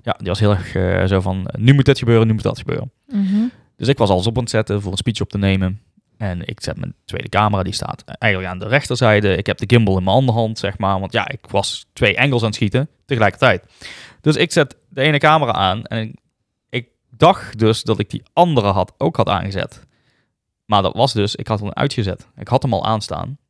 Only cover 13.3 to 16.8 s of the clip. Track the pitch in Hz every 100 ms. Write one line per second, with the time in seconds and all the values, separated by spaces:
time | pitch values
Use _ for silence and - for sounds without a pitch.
13.3 | - 131 101 - _ - - - _ 151
14.3 | 147 170 - 143 - _ - 143 143 156
15.3 | 156 131 110 95 101 - 113 110 - _
16.3 | _ _ _ _ 123